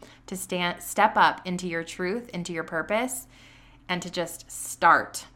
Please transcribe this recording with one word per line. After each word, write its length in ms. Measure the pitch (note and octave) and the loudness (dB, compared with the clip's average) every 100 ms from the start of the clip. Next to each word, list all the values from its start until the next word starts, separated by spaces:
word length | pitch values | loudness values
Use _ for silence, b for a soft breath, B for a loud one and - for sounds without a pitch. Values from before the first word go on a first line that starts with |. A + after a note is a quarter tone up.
| B B - | B B -12
to 100 | F#3 | -10
stand, 460 | - F3+ F3 F3 | -4 -2 -2 -4
step 360 | - - G#3+ G#3 | -4 4 4 6
up 240 | E3 - F#3 | 4 4 -4
into 220 | F3 F3+ | -4 -4
your 160 | E3 | -4
truth, 460 | E3 - F3+ A#3 A#3+ | -6 -6 -4 -4 -6
into 240 | F3+ E3+ | -10 -6
your 100 | E3 | -6
purpose, 640 | D#3 E3 D#3+ G#3+ B3+ - - B B B B B - | -4 -4 -2 -2 -2 -6 -14 B B B B B -6
and 120 | F3 | -4
to 80 | F3 | -4
just 400 | F3+ E3 - - | -4 -6 -6 -14
start. 760 | - - - E3+ C#3+ G#2 - - | -12 -10 2 6 6 4 -10 -16